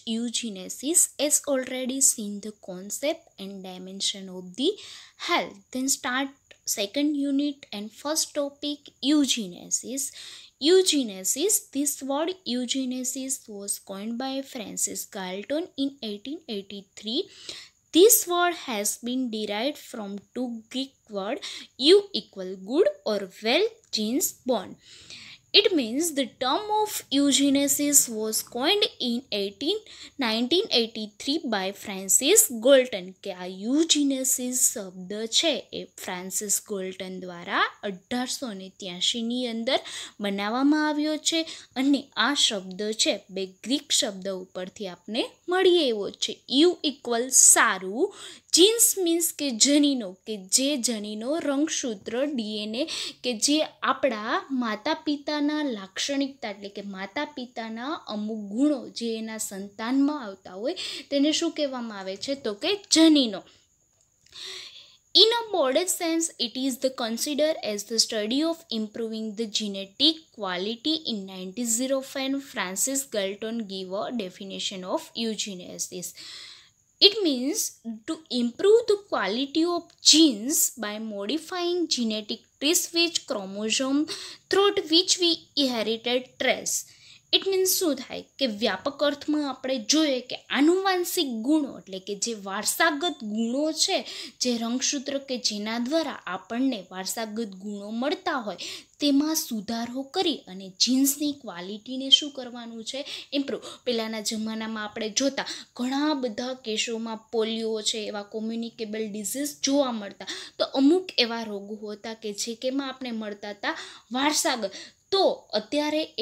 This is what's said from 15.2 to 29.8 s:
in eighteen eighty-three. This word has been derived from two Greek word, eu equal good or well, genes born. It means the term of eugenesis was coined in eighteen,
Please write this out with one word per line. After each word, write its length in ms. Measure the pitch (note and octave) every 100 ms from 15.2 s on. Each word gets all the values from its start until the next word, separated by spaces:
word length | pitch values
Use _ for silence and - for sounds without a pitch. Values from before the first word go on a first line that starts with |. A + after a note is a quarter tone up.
| F#3 F#3 G#3 D4 F4+ -
in 180 | C#4 C#4
eighteen 380 | A3 G#3 C4+ E4 -
eighty-three. 800 | G#3 G3 G3+ G3 - G#3 B3+ - - - - - _ _
This 340 | D#4 G4+ - -
word 280 | F4 F4 E4+ -
has 300 | G#3+ G#3 -
been 320 | A#3+ B3+ B3+
derived 480 | A3 G#3+ G#3 C4 C#4+
from 400 | - A#3+ G3+ G3+ -
two 300 | A#3+ B3+ A3+ G#3+
Greek 220 | B3+ C4+ _ _
word, 300 | G3+ F#3+ D#4 - - C4 -
eu 240 | C4+ G4+ G4+
equal 440 | A3 - - F#3 F#3+
good 320 | F#3+ C#4 C5 D5 -
or 220 | G#3 F#3+ -
well, 240 | G#3+ C#4+ A4 - _
genes 400 | - G#3+ B3+ -
born. 420 | - - A3+ F#3 - - - - - - - _
It 120 | F#4+ G#4+
means 340 | F4 A3+ B3+ E4+
the 120 | C#4 B3 -
term 220 | B3+ D#4 G#4+ G#4+
of 120 | G#4 - - C#4
eugenesis 840 | C#4+ C4+ C#4+ C#4 C#4+ C#4 C#4+ C#4+ -
was 300 | A3 A3 A3 -
coined 320 | A#3+ C#4+ G#4 G#4 - B3
in 100 | A#3 - G#3
eighteen, 380 | G3+ G3+ C#4+ G#4+